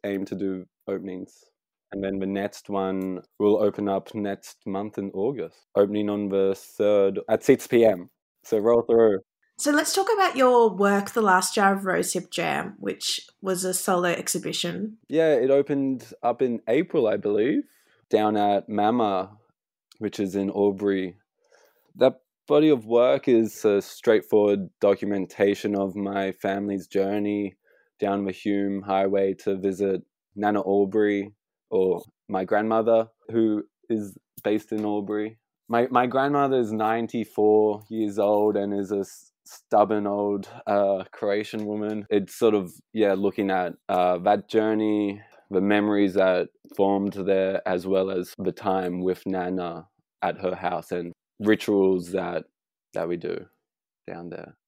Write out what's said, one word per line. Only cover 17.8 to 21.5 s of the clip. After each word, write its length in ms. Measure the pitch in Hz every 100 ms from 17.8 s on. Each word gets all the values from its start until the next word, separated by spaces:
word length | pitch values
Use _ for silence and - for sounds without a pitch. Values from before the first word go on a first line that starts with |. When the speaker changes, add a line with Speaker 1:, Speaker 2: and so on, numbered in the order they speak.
| _ _ _
Speaker 1:
down 280 | 107 107 107
at 320 | 104 101 -
Mama, 680 | 104 104 120 110 95 98 104 _ _ _ _ _ _
which 220 | 107 -
is 160 | 98 98
in 120 | 98
Albury. 680 | 101 101 98 101 98 92 95 _ _ _